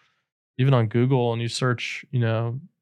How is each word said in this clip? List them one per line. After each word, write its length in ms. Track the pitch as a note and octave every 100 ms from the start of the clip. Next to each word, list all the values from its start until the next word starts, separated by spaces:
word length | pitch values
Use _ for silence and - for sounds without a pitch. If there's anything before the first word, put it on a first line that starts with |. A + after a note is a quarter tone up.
| _ _ _ _ _ -
even 160 | C3
on 140 | B2+ A2
Google 460 | A#2+ B2+ C3+ A#2+
and 80 | A#2
you 80 | A#2
search, 560 | - B2+ A#2+ - - -
you 80 | B2
know, 400 | A2+ A2+ A#2 C3 - _